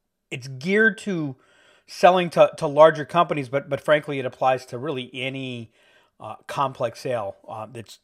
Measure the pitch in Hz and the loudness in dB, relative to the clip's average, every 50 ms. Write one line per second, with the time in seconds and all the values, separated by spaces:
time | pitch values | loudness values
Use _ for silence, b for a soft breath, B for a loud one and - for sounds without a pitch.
0 | _ _ _ _ _ - 151 131 117 135 135 127 139 185 196 214 220 226 196 - | _ _ _ _ _ -12 -12 -12 -12 -12 -14 -8 -4 0 2 4 4 4 2 -2
1 | - 208 185 165 151 139 127 _ b b b b b b b b b b - - | -6 -6 -4 -4 -4 -6 -8 _ b b b b b b b b b b 0 4
2 | - 180 185 185 175 170 - 175 147 - - - 165 156 139 151 156 160 156 151 | 6 6 6 6 2 0 4 4 4 4 2 -2 -6 2 6 8 8 8 6 4
3 | 143 - - 170 170 160 175 147 131 113 135 139 - 143 139 139 - - 151 147 | -4 -2 0 0 2 2 0 -6 -6 -4 -6 -6 -6 -6 -8 -4 0 2 0 0
4 | 143 151 143 135 123 127 - - 139 131 131 127 - - 131 120 131 160 143 127 | 0 -2 -6 -6 -6 -8 -6 -2 0 0 0 0 -4 -10 -12 -10 -8 -8 -8 -8
5 | 123 120 - 127 127 131 135 135 131 127 123 120 113 110 b b b b b b | -8 -10 -10 -10 -8 -8 -8 -8 -10 -10 -10 -12 -14 -16 b b b b b b
6 | b b b b 117 107 107 - _ - - 151 139 135 131 - 127 113 - - | b b b b -16 -16 -16 -16 _ -8 -4 -2 -2 -2 -2 -4 -6 -6 -6 -8
7 | - 139 123 113 101 98 - _ _ - 107 110 110 107 131 117 107 - - - | -8 -6 -6 -6 -6 -8 -12 _ _ -16 -14 -14 -14 -14 -14 -16 -18 -18 -20 -20